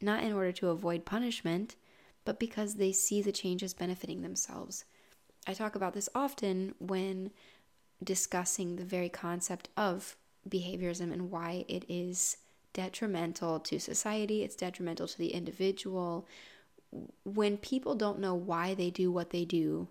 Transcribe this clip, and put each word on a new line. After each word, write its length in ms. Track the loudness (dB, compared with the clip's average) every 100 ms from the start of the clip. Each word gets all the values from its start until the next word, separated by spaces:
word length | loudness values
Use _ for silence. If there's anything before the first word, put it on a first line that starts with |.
not 220 | 2 2
in 100 | 2
order 180 | 2 2
to 160 | 2 2
avoid 360 | 2 2 0 0
punishment, 680 | 0 0 0 2 2 0 -8 -20 -20 -20 -8 -4
but 140 | 0
because 360 | 0 0 -2 2
they 160 | 4
see 300 | 4 4 4
the 100 | 4
changes 420 | 2 2 0 -2
benefiting 500 | -2 -2 -2 -4 -4
themselves." 600 | -4 -2 -2 -4 -8 -10 -12 -20 -20 -20 _ -12 -8
I 40 |
talk 220 | -4 -2 0
about 180 | -2
this 160 | -2 -2
often 640 | 0 0 0 0 2 0 -4
when 540 | -2 0 0 -2 -6 -10 -20 -20 _ _ _ -8
discussing 720 | -2 0 0 0 0 0 -2 -2
the 80 |
very 240 | -2 0 0
concept 640 | -2 -4 -2 -2 -4 -6 0
of 400 | 2 0 -4 -14 _ _ -4
behaviorism 640 | -2 -2 -2 -2 -2 -2
and 180 | -2 -2
why 320 | -4 -2 -4 -4
it 160 | -4 -4
is 480 | -4 -2 0 0 -2 -8 _ _
detrimental 880 | -4 -4 -2 0 0 0 0 0 0
to 180 | 0 -2
society, 640 | -2 -2 0 0 2 2
it's 140 | 0 -2
detrimental 500 | -4 -2 -4 -2 -4
to 100 | -2
the 160 | -2
individual. 960 | 0 -4 0 2 2 -2 -2 0 -2 -6 -14 -20 -20 -20 _ -14 -12 -12 -10
When 320 | -2 4 4 4
people 400 | 0 0 2 2
don't 240 | 2 2
know 160 | 2 2
why 380 | 2 0 2
they 160 | 2 0
do 200 | 4 4
what 200 | 4 0
they 160 | 0 2
do 420 | 4 4 2 -2